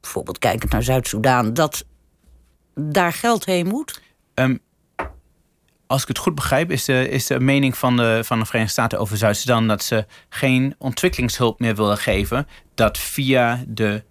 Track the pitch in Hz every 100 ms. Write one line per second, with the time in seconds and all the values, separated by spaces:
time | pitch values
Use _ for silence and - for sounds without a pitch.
0 | - - - 90 120 113 - 110 117 131
1 | 123 104 127 127 110 120 156 - - _
2 | _ _ _ - _ _ _ - 151 147
3 | 175 165 233 226 - 185 175 233 311 -
4 | _ _ _ - 131 123 _ _ _ -
5 | - - _ _ _ _ _ _ _ 135
6 | - 120 - 147 - 135 170 143 - 127
7 | 131 135 - 127 131 139 135 120 131 123
8 | 117 113 110 117 110 117 110 - 113 92
9 | 101 110 110 104 120 117 113 104 - 113
10 | 104 - _ - 139 127 135 143 135 117
11 | 180 175 123 - 120 110 120 107 104 104
12 | - 98 98 120 143 - _ - 110 -
13 | - - 131 131 120 120 123 107 110 104
14 | -